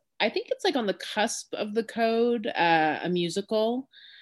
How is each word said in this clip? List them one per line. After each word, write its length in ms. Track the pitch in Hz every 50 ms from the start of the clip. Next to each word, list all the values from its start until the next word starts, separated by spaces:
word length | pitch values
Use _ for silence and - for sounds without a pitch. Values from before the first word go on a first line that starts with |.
| _ _ _ -
I 100 | 196 226
think 180 | - 370 466 -
it's, 140 | 523 - -
like, 100 | 392 294
on 100 | 262 226
the 60 | 196 180
cusp 580 | - - - - 214 208 226 - - - - -
of 220 | - 214 214 208
The 80 | 226 220
Code, 640 | - - 233 226 226 226 226 233 240 240 233 208
uh, 520 | - - - 170 170 165 160 156 156 143 104 -
a 60 | 175
musical. 800 | 180 175 175 170 160 202 208 - 226 214 220 226 240 254 262 _ - - - - - -